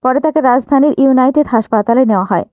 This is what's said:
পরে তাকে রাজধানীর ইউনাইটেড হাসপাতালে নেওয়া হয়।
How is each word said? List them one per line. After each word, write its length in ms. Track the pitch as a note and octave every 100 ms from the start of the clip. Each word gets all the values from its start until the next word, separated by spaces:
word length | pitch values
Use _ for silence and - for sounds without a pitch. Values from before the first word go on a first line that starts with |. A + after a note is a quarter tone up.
পরে 140 | B3+ B3+
তাকে 200 | D#4 D#4
রাজধানীর 540 | C4 B3 B3 C#4 C#4+ -
ইউনাইটেড 480 | C4+ C4 B3+ C#4 D4+
হাসপাতালে 560 | A#3 A3 A3 G#3 A#3+
নেওয়া 260 | B3+ G#3 F#3
হয়। 160 | F3 -